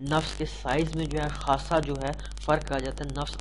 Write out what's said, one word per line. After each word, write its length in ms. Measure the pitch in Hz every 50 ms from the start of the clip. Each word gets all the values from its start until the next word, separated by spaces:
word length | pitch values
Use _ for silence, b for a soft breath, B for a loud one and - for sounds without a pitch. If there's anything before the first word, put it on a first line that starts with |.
| 135
नफ्स 340 | 139 151 156 156 - - -
के 80 | 156
size 500 | 151 - - - 135 123 151 165 160 156
में 100 | 160 160
जो 140 | 151 147 151
है 80 | 151 151
खासा 480 | 147 - - - 135 143 - - - 160
जो 160 | 151 143 143
है 160 | 135 131 139 147 143 B B B B -
फ़र्क 260 | - 151 156 156 - 143
आ 40 | 135
जाता 240 | 131 135 127 - 151
है, 60 | 143
नफ्स 260 | 135 139 147 143 - -